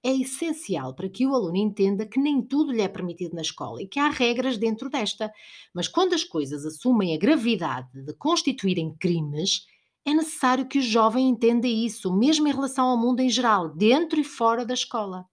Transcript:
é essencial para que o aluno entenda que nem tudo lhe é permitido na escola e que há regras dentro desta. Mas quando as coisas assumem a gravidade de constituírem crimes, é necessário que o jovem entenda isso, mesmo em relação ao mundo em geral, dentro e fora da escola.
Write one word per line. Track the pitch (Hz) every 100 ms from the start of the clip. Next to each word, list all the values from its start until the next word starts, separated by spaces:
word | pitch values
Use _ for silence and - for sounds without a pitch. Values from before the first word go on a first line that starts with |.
é | 247
essencial | 269 - - 330 320 - 160 131
para | 131 190
que | 190 262
o |
aluno | 262 175 180
entenda | 214 202 196 196 214
que | 269
nem | 285 285
tudo | 226 277 285
lhe | 226
é | 190
permitido | - 180 165 175
na | 165
escola | 156 - 123 113
e | 190
que | 277
há | 294
regras | 277 240 240 254 226
dentro | 226 220 254
desta. | - 208 - 214 - - - -
Mas | 180 170
quando | - 370
as | 330 -
coisas | 160 139 147 151
assumem | 156 247 233 185 156
a |
gravidade | 160 311 226 208 160 127 131 135
de | 139 151
constituírem | 294 339 - 262 196 180 160 156
crimes, | 180 170 151 147 196 - - _ _ _
é | 277
necessário | 311 320 - 254 262 269
que | 277
o |
jovem | 247 220 220 240 262
entenda | 247 233 240 247
isso, | 220 233 - -
mesmo | 185 262 311 294
em |
relação | 269 269 262 254
ao | 247
mundo | 233 247
em | 254
geral, | 233 240 202 165
dentro | 151 214 277 330 311
e | 285
fora | - 226 233 233
da |
escola. | 247 - 233 202 185 180